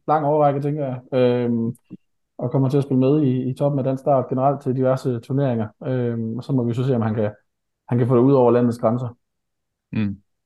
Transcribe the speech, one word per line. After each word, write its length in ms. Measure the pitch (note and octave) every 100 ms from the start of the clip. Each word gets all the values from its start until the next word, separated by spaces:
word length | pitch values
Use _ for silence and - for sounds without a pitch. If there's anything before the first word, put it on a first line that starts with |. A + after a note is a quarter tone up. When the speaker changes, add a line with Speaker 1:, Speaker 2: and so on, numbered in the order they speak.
| -
Speaker 1:
lang 180 | D#3 C#3+
årrække, 360 | D3+ C#3+ C#3
tænker 240 | C#3+ D3+ C3+
jeg, 340 | B2 - C3
øhm, 560 | B2 B2 A#2+ A#2 A2+ - _ - _ _ _ -
og 140 | C3
kommer 180 | C3+ C3
til 80 | C#3+
at 60 |
spille 160 | C3+ C3
med 240 | C3 D3+
i, 260 | C#3 B2+ B2+
i 40 |
toppen 260 | C3 C#3+ C#3+
af 40 |
dansk 220 | B2+ C3 D3
dart 240 | C3+ A#2+
generelt 320 | B2+ C3+ C#3
til 140 | C3 B2+
diverse 440 | B2+ C3 C3+ A#2+
turneringer, 480 | - C3+ C#3 A#2 A2 - D3
øhm, 500 | C3 A#2+ A#2 A2+ A#2
og 60 |
så 80 | -
må 120 | C3
vi 100 | A#2
så 100 | A#2
se, 120 | B2+ B2
om 60 |
han 140 | A2 A2
kan, 160 | G#2 - _ _ _ _ -
han 80 | B2
kan 100 | B2
få 80 | B2+
det 60 |
ud 120 | C3
over 180 | C#3 A#2+
landets 260 | A#2+ A#2+ A2+
grænser. 400 | A2+ B2 A#2+ - _ _ _ _ _ _ _
Speaker 2:
Mm. 260 | A2+ G2+ G2 _ _